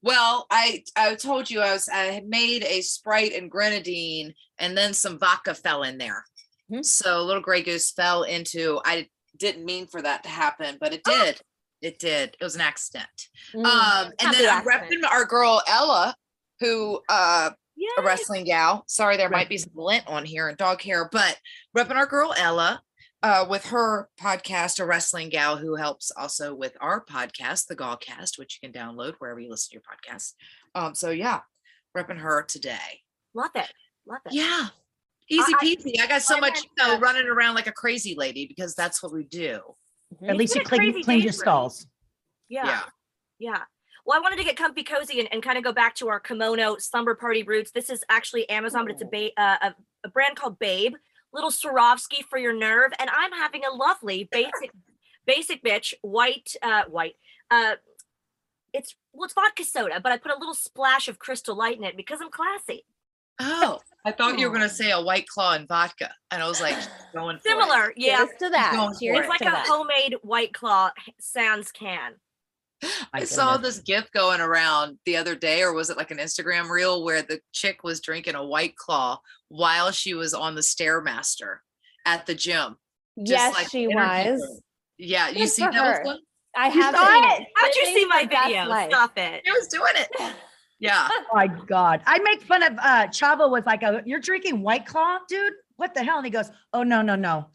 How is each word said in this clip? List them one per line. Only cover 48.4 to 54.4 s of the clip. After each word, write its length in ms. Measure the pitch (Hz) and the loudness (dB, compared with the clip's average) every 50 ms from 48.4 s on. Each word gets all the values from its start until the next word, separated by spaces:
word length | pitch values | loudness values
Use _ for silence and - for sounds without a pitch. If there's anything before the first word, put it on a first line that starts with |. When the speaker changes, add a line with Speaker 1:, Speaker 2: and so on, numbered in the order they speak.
| 220 - | -4 -2
Speaker 3:
Amazon, 360 | 208 214 214 226 - 240 233 | -4 -4 -4 -2 -4 -4 -4
but 80 | 214 208 | -4 -6
it's 80 | - | -10
a 40 | 220 | -10
Speaker 2:
Oh. 40 | 185 | -8
Speaker 3:
ba-, 200 | - 208 214 214 214 - | -6 -6 -6 -6 -2 0
uh, 160 | 208 196 196 - | 2 2 2 2
a, 140 | - 202 190 _ _ _ _ _ - | 0 -4 -4 _ _ _ _ _ -18
a 40 | 208 | -6
brand 260 | _ 262 269 285 285 - | _ 2 2 2 0 -2
called 220 | - 254 196 _ | -8 -8 -6 _
Babe. 340 | 226 202 185 185 202 240 240 302 _ _ _ _ _ _ _ | -4 -2 0 0 0 -2 -2 -4 _ _ _ _ _ _ _
Little 180 | 277 302 320 | -4 -4 -2
Swarovski 720 | 311 - - 302 269 254 233 240 240 247 - - - 285 269 - | -2 -2 -4 -2 2 6 6 6 6 4 0 -8 -8 -8 -8 -6
for 100 | - 262 | -6 -4
your 140 | 254 240 226 | -2 -2 -2
nerve. 400 | 220 220 220 220 233 254 269 - - | 0 0 2 4 4 4 4 2 -2
And 100 | 262 262 | -4 -2
I'm 240 | 262 294 339 370 359 | 0 0 0 -2 -2
having 320 | 339 311 302 - 294 277 | -4 -6 -4 -4 -4 -6
a 40 | 269 | -6
lovely 600 | 262 240 269 302 381 - - 208 190 185 202 - | -2 0 2 2 2 0 -2 -6 -6 -6 -6 -4
basic, 400 | - 240 | -2 -2